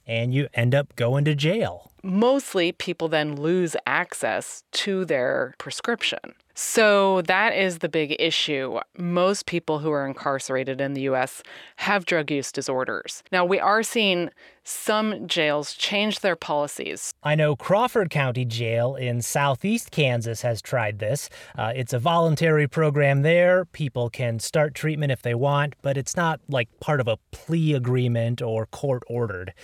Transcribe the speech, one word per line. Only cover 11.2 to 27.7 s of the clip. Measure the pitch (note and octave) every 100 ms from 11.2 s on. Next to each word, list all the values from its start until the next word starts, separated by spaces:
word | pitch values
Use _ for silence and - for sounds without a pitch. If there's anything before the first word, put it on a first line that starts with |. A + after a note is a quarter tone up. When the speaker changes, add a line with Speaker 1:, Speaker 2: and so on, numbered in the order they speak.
| C3 - - - - -
Speaker 2:
have | - G3+
drug | F3 E3+ D3
use | C#3+ C3
disorders. | - C#3 B2+ B2+ G2 - - -
Now, | F#3
we | F3 G3
are | - G#3+
seeing | A3 A#3 G3+ F3 E3+ - - _
some | - - - G#3+ G#3+ F#3+ D#3
jails | E3+ D3+ D3 D3
change | - - G3+ G#3+ G3
their | G3
policies. | E3+ - D3 D3 - - D#2 - -
Speaker 1:
I | D3 D#3
know | D3+
Crawford | C#3+ - G3 B3 A#3 F#3
County | D3+ C3 A#2+
Jail | B2 A2+ A2+ A#2 B2 C3+
in | B2 A#2+
southeast | - C#3+ C#3+ B2+ G3 A3+ -
Kansas | - C#3 A#2+ A2+ A2+
has | A#2+ A2
tried | - C3 G#2+ G#2
this. | G#2+ C#3+ - - - -
Uh, | A2+ C3
it's | B2
a | B2
voluntary | D#3 E3+ E3 D3+ E3 D#3 D3
program | E3 D#3 C#3+ C#3+ C#3
there. | D3+ E3+ F3+ F3+ F3
People | - C#3+ B2 A#2+
can | - B2 A2+
start | - D#3+ D3
treatment | C3 D#3 D3+ C#3+
if | B2+
they | A#2+ A#2+
want, | C#3+ C#3+ C#3+ -
but | C#3 C#3
it's | - -
not, | E3 D#3 -
like, | C3+ A#2 _
part | - D3
of | A#2
a | G#2+ _
plea | - - E3 D#3